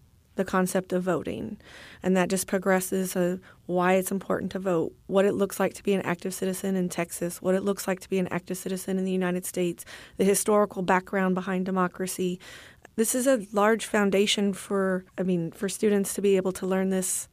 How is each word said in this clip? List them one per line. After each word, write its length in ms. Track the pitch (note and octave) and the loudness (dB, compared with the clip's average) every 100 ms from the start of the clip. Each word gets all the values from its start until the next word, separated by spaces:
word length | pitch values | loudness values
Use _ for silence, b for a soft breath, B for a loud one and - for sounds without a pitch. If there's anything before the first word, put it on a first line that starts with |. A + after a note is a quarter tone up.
| _ _ _ - | _ _ _ -6
the 80 | |
concept 480 | F#3 F#3+ F#3 F#3+ F#3 | 0 2 2 0 -2
of 120 | F#3 | -2
voting. 540 | F#3 E3 - - A3 G#3+ B B B B | 0 -2 -2 -6 -8 -10 B B B B
And 160 | F#3 F#3 | 2 2
that 100 | F3 | 2
just 200 | F#3+ - | 0 -2
progresses, 680 | G3 G3 F#3 F#3 F#3+ F#3 F#3 | -2 2 2 2 -2 -2 0
uh, 220 | F3 F#3 B B - | 0 -2 B B -4
why 260 | F3+ F3+ | 0 4
it's 180 | F#3+ F#3 | 4 2
important 400 | G3 - F#3+ F3+ | -4 -2 -4 -2
to 60 | F#3+ | -4
vote, 320 | F#3+ E3+ D#3 - - | 0 0 0 -6 -2
what 200 | F#3+ G3 | 2 4
it 80 | |
looks 260 | F#3+ G3 - | 2 -2 0
like 160 | F#3+ - | -2 -2
to 80 | |
be 100 | - | -2
an 80 | F#3+ | 0
active 320 | C3+ F3 F#3+ | 0 -4 -4
citizen 420 | F#3 F#3+ F#3 F#3+ F#3+ | -4 -4 -4 -2 0
in 140 | F3+ | -2
Texas, 500 | - E3+ - F3 - | -2 -6 -4 -6 -4
what 140 | F#3 | 0
it 80 | F#3 | 0
looks 260 | G3+ G3 - | 0 -4 -4
like 120 | F#3 | -6
to 100 | - | -4
be 80 | F#3+ | -4
an 100 | F3+ | -2
active 280 | F3 - F#3 | -4 -6 -8
citizen 400 | - F#3 F#3+ F#3+ | -6 -8 -4 -2
in 80 | F#3+ | 0
the 60 | |
United 340 | F#3 F3+ F3+ F3+ | 0 0 -2 -4
States, 400 | - F3 F3 - B B B | -2 -2 -4 -12 B B B
the 60 | |
historical 580 | F#3 F#3+ - G#3 G#3 G3 | 2 2 4 4 4 0
background 540 | F3+ F#3 F#3 G3+ F#3+ F#3 | 0 0 0 0 0 0
behind 320 | F3+ F#3 F#3 | -2 -4 -2
democracy. 720 | F#3+ F3+ - F#3 - F#3 F3+ B B B B B - | 0 -2 -2 -8 -4 -4 -4 B B B B B -2
This 180 | A3 | 0
is 140 | B3+ B3+ | 2 2
a 180 | C4 F#3+ | 2 2
large 340 | G#3 G#3 A3+ - | 2 4 2 2
foundation 680 | G#3+ G3+ F#3+ G3+ - G3+ | 2 4 4 2 2 0
for, 520 | F#3+ - G3 F#3+ F#3 F#3 - | -2 -2 0 0 0 -4 -4
I 40 | |
mean, 280 | F#3 F3+ E3 | 0 0 -2
for 180 | - G3 | -4 -6
students 460 | - G#3+ G3+ G3 - | 0 2 2 0 2
to 60 | |
be 140 | G3 F#3+ | 4 4
able 160 | F#3 | 2
to 120 | F#3 F#3 | -2 -2
learn 240 | F#3 F#3+ | 0 2
this 380 | F#3+ F#3 - - | 0 0 -4 -8